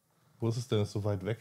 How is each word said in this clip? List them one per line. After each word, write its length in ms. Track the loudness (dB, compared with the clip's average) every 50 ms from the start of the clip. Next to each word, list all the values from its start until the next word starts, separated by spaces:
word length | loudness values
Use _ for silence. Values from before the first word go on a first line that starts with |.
| _ _ _ _ _ _ _ -4
wo 100 | -2 0
ist 80 | 0 -2
es 80 | -2 0
denn 160 | 2 2 2
so 200 | 2 0 -2 0
weit 200 | 0 0 0 0
weg 140 | -2 -2 -2